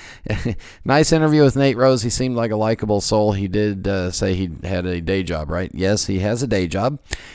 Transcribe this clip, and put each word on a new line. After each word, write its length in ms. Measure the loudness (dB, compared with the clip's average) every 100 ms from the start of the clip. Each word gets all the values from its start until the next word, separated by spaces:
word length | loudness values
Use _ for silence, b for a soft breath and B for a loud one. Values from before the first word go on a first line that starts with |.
| B B -6
<laughs> 280 | -4 -2 -6 B B
Nice 280 | 0 2 4
interview 320 | 4 4 6
with 120 | 6 4
Nate 220 | 2 4
Rose. 240 | 4 4
He 80 | 0
seemed 260 | -2 -2 -2
like 140 | -2
a 60 | 0
likable 440 | 0 0 0 0
soul. 340 | 2 2 2
He 140 | 0 0
did, 400 | 0 0 -2 -2
uh, 220 | -2 -2
say 240 | -2 -2
he 160 | 0 -4 -6
had 240 | -6 -4 -2
a 140 | -4
day 200 | -2 -2
job, 300 | -2 -6 -4
right? 180 | -4 -6 -2
Yes, 320 | 0 0 0
he 100 | -2
has 220 | 0 -2
a 60 | 0
day 200 | 0 0
job. 320 | -2 -2 -4 B B B